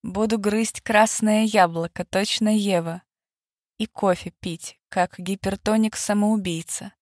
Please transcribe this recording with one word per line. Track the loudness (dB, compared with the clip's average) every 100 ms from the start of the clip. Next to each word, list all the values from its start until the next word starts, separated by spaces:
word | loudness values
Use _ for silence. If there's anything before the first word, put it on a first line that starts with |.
Буду | -6 -2 0 2
грызть | 0 0 -2 -6
красное | 2 4 4 4 2 4
яблоко, | 4 4 4 2 -6 -8 -4
точно | -2 -2 0 2
Ева. | 2 2 0 -2 -10 _ _ _ _ _ _ _ _
И | -10
кофе | -2 0 0 -4 _
пить, | -10 -10 -12 -18 _
как | -2 -2 -4
гипертоник-самоубийца | -8 -4 -4 -4 0 2 0 -2 -2 0 2 0 -2 -6 -8 -10 -12 _